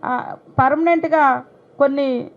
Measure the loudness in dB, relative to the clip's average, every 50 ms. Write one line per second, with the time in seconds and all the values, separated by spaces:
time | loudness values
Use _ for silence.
0 | -6 -6 -6 -6 -8 -10 -14 -16 _ -8 -2 0 2 2 2 0 2 0 0 0
1 | 0 0 2 2 4 2 2 0 -6 _ _ _ _ _ _ 0 0 0 2 0
2 | -2 -2 -2 -4 -6 -10 -16